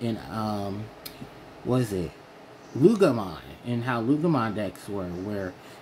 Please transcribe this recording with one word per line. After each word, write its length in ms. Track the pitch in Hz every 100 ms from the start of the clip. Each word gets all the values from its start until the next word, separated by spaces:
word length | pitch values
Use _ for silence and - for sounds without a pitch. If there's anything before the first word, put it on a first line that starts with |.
in, 180 | 117 107 -
um, 540 | 110 107 104 101 98 110 - - - - - - -
what 160 | - 127
is 120 | 113
it? 180 | 95 82 - - - - - - 120
Lugamon, 640 | 175 214 180 117 95 78 - - 120
and 180 | 120
how 180 | 120 117
Lugamon 520 | 117 151 170 139 113
decks 340 | 101 95 - -
were, 200 | 101 90
where, 460 | 87 101 101 92 - - -